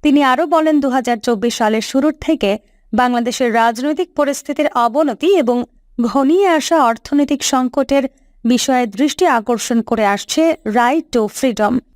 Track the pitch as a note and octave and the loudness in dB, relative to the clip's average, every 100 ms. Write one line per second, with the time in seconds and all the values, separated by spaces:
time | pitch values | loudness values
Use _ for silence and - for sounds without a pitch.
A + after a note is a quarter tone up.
0 | D4+ C#4+ C4+ B3+ E4 E4 D#4 D4+ C#4 B3+ | 2 2 2 0 2 2 2 2 0 -2
1 | B3 A#3 - A3+ A#3 - A3 G#3+ - C4+ | -2 -4 -2 -2 -2 0 0 0 -2 0
2 | D4 D#4 - D#4+ G3+ G#3 _ _ _ G#3+ | 0 -2 -4 -2 0 -4 _ _ _ 0
3 | B3 B3 A#3+ - B3 A3+ A#3 A#3 C#4+ D#4 | 0 0 -4 -2 0 2 0 0 -4 -2
4 | F4+ - C#4+ C#4 - C#4+ D4+ B3+ A#3 A#3+ | -4 -2 -2 -2 -6 -2 -2 0 0 0
5 | D#4 F4 D#4+ G4 B3 B3 B3 _ _ - | -2 0 2 2 2 0 -4 _ _ -4
6 | A#3 C4 C4+ F4 G4 D#4+ - E4 B3 A3+ | -2 0 2 2 2 2 2 2 2 0
7 | - C#4+ C#4+ C#4+ - C4 B3+ C#4 C4+ C#4 | -2 0 0 -2 -2 -2 -2 -2 0 0
8 | C4 _ _ _ A3+ B3 - B3+ B3 G3 | -2 _ _ _ 0 0 2 0 -2 -2
9 | C#4+ - F4+ A#3+ G#3+ A#3 - A#3 A3 A3+ | -2 2 2 2 0 -4 -2 -2 0 0
10 | G#3 G3+ - - E4 D#4 G#3+ A3 A#3+ D#4 | 0 -2 -4 0 0 0 -2 0 2 0
11 | - A#3+ G#3+ - C4 G#3 G#3+ B3 _ | -2 -2 -2 -2 -2 0 -2 -2 _